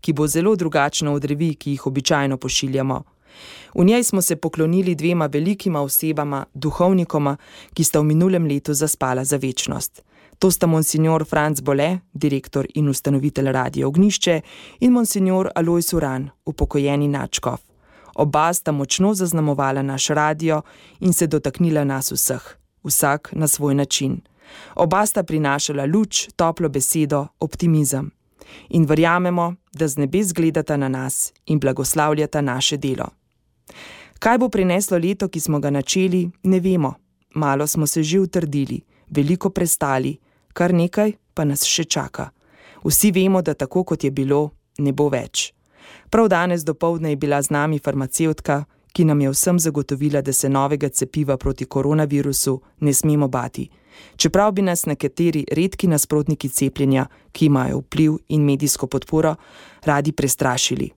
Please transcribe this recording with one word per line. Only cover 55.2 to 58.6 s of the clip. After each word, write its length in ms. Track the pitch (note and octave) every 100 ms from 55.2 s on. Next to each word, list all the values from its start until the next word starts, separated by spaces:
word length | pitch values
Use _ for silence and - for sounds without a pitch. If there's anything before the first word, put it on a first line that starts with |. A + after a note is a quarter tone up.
| E3+ D#3 C#3
redki 360 | D3 F#3+ - F#3
nasprotniki 560 | D3+ - D3+ D3 D3 C#3
cepljenja, 580 | - C3+ - C3+ C3+ C3 _ _
ki 180 | - D#3
imajo 320 | C#3 B2+ C3
vpliv 320 | C3 - D#3 D#3 _
in 160 | D#3
medijsko 420 | D3 C#3